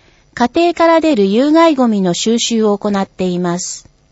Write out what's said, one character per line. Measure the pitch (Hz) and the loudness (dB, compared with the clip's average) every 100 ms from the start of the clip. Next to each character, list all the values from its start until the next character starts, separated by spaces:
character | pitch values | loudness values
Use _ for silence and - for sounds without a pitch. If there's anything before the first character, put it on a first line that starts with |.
| _ _ _ | _ _ _
家 | - 240 | -4 -2
庭 | 339 349 | 0 0
か | 330 330 | 2 2
ら | 330 | 2
出 | 320 247 | 2 2
る | 196 | 2
有 | 214 294 | 2 2
害 | 320 330 269 | 4 2 2
ゴ | 240 | 0
ミ | 208 | 0
の | 185 | -2
収 | 175 220 233 | -2 -2 -2
集 | - 226 214 | -2 0 0
を | 202 | 0
行 | 208 | -2
っ | 202 190 | -4 -4
て | - 185 | -6 -4
い | 180 | -4
ま | 175 175 | -4 -4
す。 | - - - _ _ | -8 -14 -18 _ _